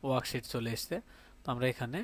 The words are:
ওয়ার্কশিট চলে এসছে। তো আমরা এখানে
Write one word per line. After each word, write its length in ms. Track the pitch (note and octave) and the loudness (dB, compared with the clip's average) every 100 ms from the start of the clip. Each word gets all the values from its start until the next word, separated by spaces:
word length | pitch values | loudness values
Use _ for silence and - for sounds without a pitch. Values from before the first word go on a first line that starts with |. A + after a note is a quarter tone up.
| C#3 | 4
ওয়ার্কশিট 380 | C3 - C3 - | 2 2 -4 -2
চলে 180 | B2+ A#2 A2 | -2 -2 -2
এসছে। 200 | - F3+ - - - - | -2 -4 -6 -20 -20 -12
তো 40 | - | -4
আমরা 120 | B2 B2+ | 2 2
এখানে 260 | B2 A#2 D3+ | 2 -2 -2